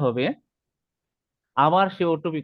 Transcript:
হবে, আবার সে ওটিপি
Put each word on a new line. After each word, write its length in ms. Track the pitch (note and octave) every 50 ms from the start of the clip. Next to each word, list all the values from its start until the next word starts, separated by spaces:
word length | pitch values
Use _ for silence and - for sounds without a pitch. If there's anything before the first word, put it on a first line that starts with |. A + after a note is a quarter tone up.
| D3
হবে, 220 | B2 A#2 B2 C3+ G#3 D4 _ _ _ _ _ _ _ _ _ _ _ _ _ _ _ _ _ _ _ _ _ _ _ -
আবার 280 | C3 C#3+ D#3 F3 F#3+ G3 F#3 F#3+
সে 80 | - F3+ E3+ E3
ওটিপি 280 | D#3 D#3+ E3+ D#3 D3+